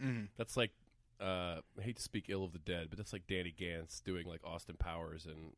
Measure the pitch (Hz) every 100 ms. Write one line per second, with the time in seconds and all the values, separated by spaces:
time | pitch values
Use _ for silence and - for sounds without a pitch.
0 | 135 120 104 - 117 - 113 - - -
1 | - - 95 92 90 82 - - 104 113
2 | - 110 - 95 95 85 80 87 80 90
3 | 104 101 87 92 87 80 90 82 80 -
4 | - 90 85 82 82 85 - 82 87 82
5 | 82 82 85 78 80